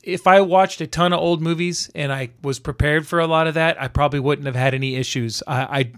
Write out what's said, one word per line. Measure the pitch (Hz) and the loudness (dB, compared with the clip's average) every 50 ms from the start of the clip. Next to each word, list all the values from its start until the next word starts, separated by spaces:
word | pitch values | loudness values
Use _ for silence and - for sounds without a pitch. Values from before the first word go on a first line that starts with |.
| _ | _
if | 180 180 175 - | -8 -8 2 4
I | 185 190 196 | 6 6 6
watched | 196 175 180 185 190 190 - - | 6 6 4 4 4 2 0 -8
a | 160 | -8
ton | 139 - 156 175 175 180 | -6 -2 0 2 2 2
of | 165 | 0
old | 170 170 170 156 | 2 0 0 0
movies | 160 165 170 160 175 175 170 - - - - | 0 -2 -2 -2 -2 -4 -4 -6 -8 -8 -8
and | 160 147 139 | -6 -6 -4
I | 135 135 131 120 - _ | -4 -6 -6 -10 -10 _
was | - 139 131 - | -6 -6 -6 -4
prepared | - 151 127 - 143 147 151 160 151 | -6 -10 -4 -2 0 2 2 0 0
for | - 175 170 | 0 0 0
a | 165 | 2
lot | 160 160 160 160 | 2 2 2 2
of | 160 151 | 2 0
that, | 160 160 165 - - | 2 0 0 0 -2
I | 135 | -6
probably | 127 - 139 147 139 143 139 | -4 0 0 0 2 2 0
wouldn't | 127 143 139 139 143 | 0 0 0 0 -2
have | 139 123 | -4 -2
had | 123 131 135 135 | 0 2 2 2
any | 131 135 131 127 | 0 -2 -2 -2
issues. | 131 123 - - 135 117 113 104 - - | -4 -4 -2 -2 -2 -4 -4 -4 -8 -6
I, | - 139 127 135 - 139 139 131 117 117 | -4 -2 -2 -2 -2 -2 -2 -2 -2 -4